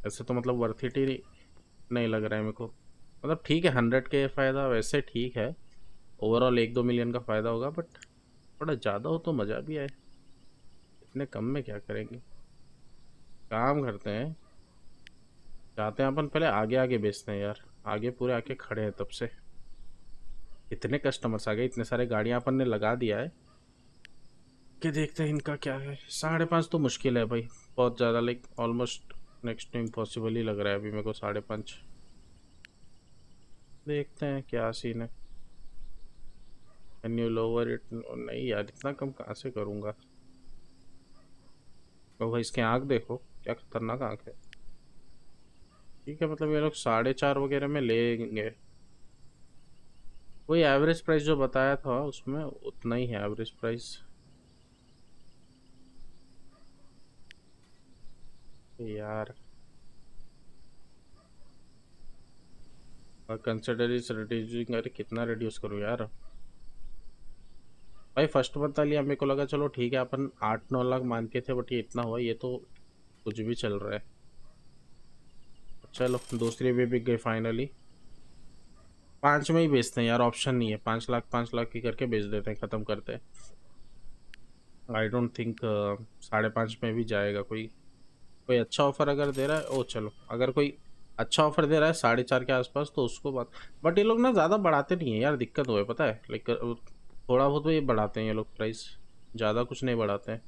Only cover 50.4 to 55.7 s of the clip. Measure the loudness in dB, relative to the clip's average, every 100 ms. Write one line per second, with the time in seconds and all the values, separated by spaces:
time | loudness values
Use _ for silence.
50.4 | 2 6 6 6 6 4 4 4 4 4
51.4 | 4 4 4 2 2 0 0 -4 -4 -4
52.4 | -4 -8 -10 -6 -2 0 0 -2 -2 -4
53.4 | -6 -4 -4 -4 -8 -12 -14 -18 -20 -20
54.4 | -20 -20 -20 _ -20 -20 -20 -18 -18 -20
55.4 | -20 -20 -20